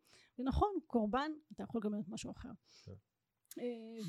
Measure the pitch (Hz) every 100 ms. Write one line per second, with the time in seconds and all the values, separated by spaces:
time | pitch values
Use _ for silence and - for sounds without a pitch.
0 | _ - - - 254 - 415 381 - 240
1 | 214 202 302 302 - - 202 233 208 208
2 | 170 220 247 - - - _ - - 98
3 | _ _ _ _ - - 247 233 226 226